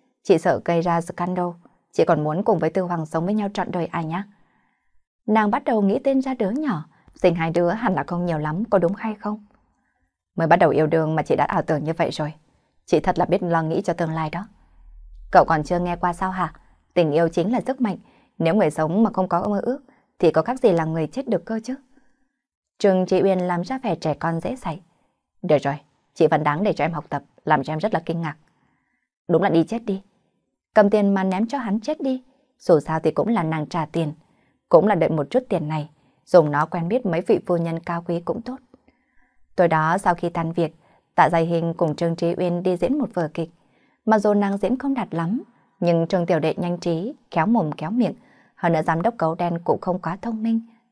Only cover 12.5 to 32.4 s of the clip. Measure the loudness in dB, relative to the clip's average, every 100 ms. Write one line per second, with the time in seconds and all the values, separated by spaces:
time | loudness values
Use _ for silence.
12.5 | _ _ _ 0 2 2 0 0 0 0
13.5 | 0 0 -2 -2 -2 -2 -2 -4 -6 -10
14.5 | _ _ _ -20 -20 -20 -20 4 6 6
15.5 | 2 0 -2 -2 -2 -4 -2 -6 -4 -6
16.5 | -8 _ _ _ 0 2 2 2 0 0
17.5 | -2 -4 -4 -4 -4 -14 _ _ -2 0
18.5 | 2 2 0 -2 2 2 0 -2 -2 -2
19.5 | -2 -4 -6 -10 _ _ _ 2 2 0
20.5 | 0 2 2 0 -2 -4 -6 -4 -4 -4
21.5 | -8 -8 -12 _ _ _ _ _ _ _
22.5 | _ _ _ 2 4 2 2 2 2 0
23.5 | -2 -4 -6 -4 -4 -4 -2 -4 -4 -6
24.5 | -6 -8 -10 -14 _ _ _ _ _ 0
25.5 | 2 2 -6 -12 _ _ 0 2 2 0
26.5 | 0 -2 0 -2 -4 -8 -8 -10 _ 0
27.5 | 0 0 -4 -2 -4 -4 -6 -6 -8 _
28.5 | _ _ _ _ _ _ _ -2 2 4
29.5 | 2 0 -4 -6 -6 -8 _ _ _ _
30.5 | _ _ 4 4 4 2 2 0 -2 -2
31.5 | -4 -4 -4 -4 -4 -4 -4 -8 _